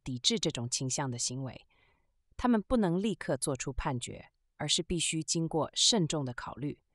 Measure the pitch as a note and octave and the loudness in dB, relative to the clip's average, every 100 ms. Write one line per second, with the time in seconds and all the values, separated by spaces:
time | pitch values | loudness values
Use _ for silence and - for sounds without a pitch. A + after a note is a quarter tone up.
0 | - B2 - A3 E3 C3 A#2+ - C3 C#3 | -6 -2 0 2 0 -2 -2 -2 -2 -2
1 | C3+ A#2+ - B2+ C3 - _ _ _ _ | -2 -2 -4 -4 -8 -10 _ _ _ _
2 | _ _ _ - B3+ A3+ - B3+ F#3+ F3 | _ _ _ -2 4 4 4 2 4 2
3 | A3 F3+ - C3 - C3+ - C3 D3+ B2+ | 0 -2 -2 -2 0 -2 -4 -4 -2 -2
4 | - G2 - _ _ - D3+ - E3 F3 | -6 -12 -16 _ _ -6 0 0 0 0
5 | - D#3+ D#3+ E3+ D#3+ D#3 C#3 - - A#3 | 0 -2 0 0 0 0 0 2 4 4
6 | D#3 D#3+ C3 A#2+ - A#2 C#3+ - _ | 4 0 -4 -6 -10 -6 -6 -6 _